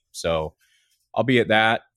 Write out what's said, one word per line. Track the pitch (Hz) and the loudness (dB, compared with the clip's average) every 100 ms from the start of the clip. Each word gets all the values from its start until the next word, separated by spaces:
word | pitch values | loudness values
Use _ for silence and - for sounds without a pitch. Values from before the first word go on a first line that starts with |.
| _ | _
So | - 85 80 78 _ _ _ _ _ _ | -8 -4 -4 -6 _ _ _ _ _ _
I'll | 110 | -4
be | 120 123 | 0 2
at | 107 | 2
that. | 110 110 117 _ | 2 2 0 _